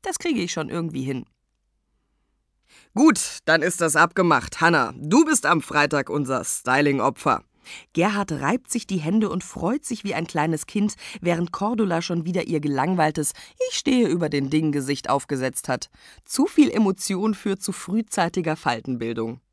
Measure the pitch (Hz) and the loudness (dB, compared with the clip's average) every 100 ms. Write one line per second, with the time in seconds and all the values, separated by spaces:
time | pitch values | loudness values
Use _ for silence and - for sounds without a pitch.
0 | 392 349 339 240 175 - 151 170 165 156 | -6 -6 -2 -2 -2 -4 -4 -4 -4 -6
1 | 131 135 - _ _ _ _ _ _ _ | -6 -6 -8 _ _ _ _ _ _ _
2 | _ _ _ _ _ _ _ - _ 208 | _ _ _ _ _ _ _ -20 _ 4
3 | 311 233 - - - 160 165 - 165 151 | 6 6 0 -6 2 2 2 0 0 4
4 | 170 - 175 139 - - 165 165 123 127 | 4 4 4 4 0 2 4 4 0 -4
5 | 147 226 320 311 147 165 - 147 147 147 | 2 4 4 2 2 0 2 0 2 0
6 | 127 147 131 131 - - 123 131 147 139 | 0 -4 -2 -2 -4 -6 0 2 4 2
7 | 123 - 151 120 _ _ - - - - | 0 0 0 0 _ _ -20 -20 -8 0
8 | 185 202 196 147 135 233 _ 233 - 185 | 0 0 -4 -2 -2 -2 _ -8 -4 -4
9 | 156 214 208 170 - - 175 277 - 233 | 0 0 0 -2 -6 -6 -4 -4 -6 -8
10 | 202 151 165 165 156 160 - 214 208 - | -6 -6 -4 -2 0 -2 -2 -2 -2 -2
11 | - - 175 170 175 - 202 233 208 170 | -16 -6 -2 -2 -2 -2 -2 0 0 0
12 | 170 170 165 185 - 160 147 135 147 185 | -2 -4 -2 -4 -2 -2 -2 0 0 2
13 | 156 156 147 - - _ 508 - - 254 | 2 0 -4 -6 -20 _ -6 -2 2 4
14 | 214 170 170 151 135 156 156 143 135 139 | 4 2 0 -2 0 0 2 0 -2 -4
15 | - 139 - 135 131 - - 127 - _ | 0 -2 0 -4 -4 -4 -4 -6 -6 _
16 | - - _ - 311 - 285 - 208 190 | -20 -20 _ 0 2 4 4 4 2 0
17 | - 185 214 202 208 190 - 185 - 208 | -4 -2 -2 -2 -4 -4 -6 -8 -2 -2
18 | 220 - 170 190 165 156 143 117 120 123 | -2 -2 0 0 -4 -2 -2 -4 -4 -4
19 | 113 113 113 123 _ | -4 -4 -6 -8 _